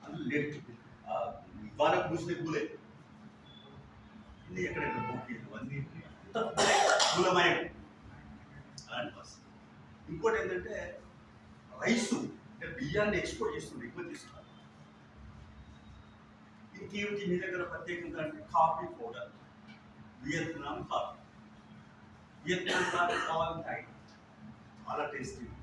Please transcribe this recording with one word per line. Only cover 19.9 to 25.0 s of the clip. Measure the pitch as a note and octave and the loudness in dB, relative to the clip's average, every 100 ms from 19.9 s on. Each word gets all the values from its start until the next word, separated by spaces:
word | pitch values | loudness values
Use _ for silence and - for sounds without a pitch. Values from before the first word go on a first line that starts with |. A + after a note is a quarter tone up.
| - - - | -20 -20 -12
వియత్నాం | - D#3+ - - - - | -4 -2 -2 -4 -6 -6
కాఫీ. | - - - - - - - - - - - - - - - - D3+ | -2 -2 -2 -6 -18 -20 -20 -20 -20 -20 -20 -20 -20 -20 -20 -14 0
వియత్నాం | F3+ - F3+ F3 | 0 4 4 4
కాఫీ | F3 F3 D#3 - | 4 4 4 2
కావాలంటే | E3 E3 D#3+ - - | 2 2 0 -4 -6
ఐదు. | - - - - - - - - - - - | -6 -16 -20 -20 -20 -18 -16 -16 -18 -16 -6
చాలా | - | -2